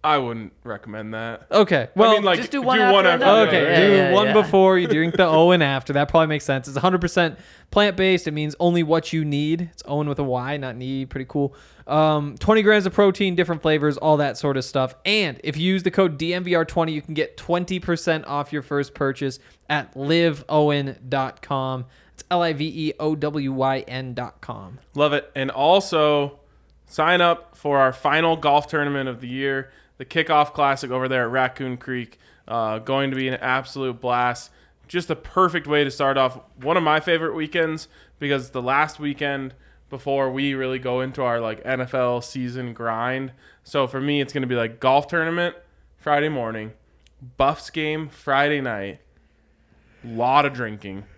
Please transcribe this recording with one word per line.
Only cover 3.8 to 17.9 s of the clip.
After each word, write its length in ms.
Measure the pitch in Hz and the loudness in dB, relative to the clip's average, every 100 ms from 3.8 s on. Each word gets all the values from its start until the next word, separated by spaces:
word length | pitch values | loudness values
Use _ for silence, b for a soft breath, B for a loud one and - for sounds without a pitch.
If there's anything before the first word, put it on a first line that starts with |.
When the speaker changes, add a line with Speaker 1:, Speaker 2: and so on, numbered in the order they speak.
| 202 | 6
Speaker 2:
do 80 | 196 | 6
Speaker 3:
yeah, 180 | 185 | 6
Speaker 2:
one 140 | - 214 | 4 4
Speaker 3:
yeah. 60 | |
Speaker 2:
before, 440 | 214 175 190 190 185 | 4 4 6 6 6
you 80 | 170 | 2
drink 280 | 151 165 160 | 2 2 2
the 80 | 180 | 4
Speaker 3:
<laughs> 120 | 160 | 6
Speaker 2:
Owen 220 | 170 180 | 6 6
after. 320 | 143 135 - | 4 0 -2
That 160 | 143 143 | 0 4
probably 180 | 165 160 | 4 4
makes 180 | 151 - | 0 -2
sense. 220 | 135 127 | -4 -2
It's 100 | 139 | 0
a 40 | |
hundred 200 | 180 185 | 2 2
percent 360 | 170 - 165 - b b b | 0 0 0 -2 b b b
plant-based. 560 | 202 208 180 190 180 160 | 2 2 2 2 2 0
It 40 | |
means 240 | 151 151 147 | -4 -6 0
only 240 | 175 175 | 2 2
what 280 | 156 165 160 | 2 0 0
you 100 | 160 151 | -4 -2
need. 440 | 143 151 165 170 | -2 0 -2 -4
It's 100 | - - | -12 -6
Owen 220 | 143 147 | -4 -4
with 100 | 139 | -4
a 40 | |
Y, 340 | 139 123 127 147 | -4 -4 -4 -8
not 180 | 131 120 | -8 -10
an 60 | |
E. 240 | 127 135 131 | -8 -8 -8
Pretty 200 | 135 131 | -10 -6
cool. 280 | 147 143 b b b - | -4 -4 b b b -2
Um, 480 | 151 156 151 147 - | 2 2 2 -4 -4
twenty 260 | - 220 | 2 4
grams 220 | 208 214 185 | 4 4 2
of 80 | |
protein, 420 | 190 202 190 196 175 | 2 2 2 0 0
different 260 | 170 160 | -2 0
flavors, 340 | 165 156 147 139 | 0 2 0 0
all 200 | 156 151 | 2 2
that 200 | 143 - | 2 -2
sort 200 | 147 135 | -2 -2
of 80 | 123 | -2
stuff. 280 | 139 131 - - | -2 -2 -4 -2
And 340 | 214 175 120 | 0 0 -4
if 120 | 151 151 | -8 -2
you 100 | 180 | 0
use 120 | 190 | 0
the 80 | 180 | 0
code 260 | 190 185 143 | 0 0 0
D 160 | 165 | -4
M 100 | 180 | -4
V 100 | 180 175 | 0 0
R 100 | 160 | 0
twenty, 260 | 175 160 | -2 -2
you 100 | 151 | -4
can 120 | - | -6
get 240 | 151 147 - | -4 -4 -6
twenty 420 | - 175 175 185 | -4 -2 -2 -6
percent 460 | 175 | -4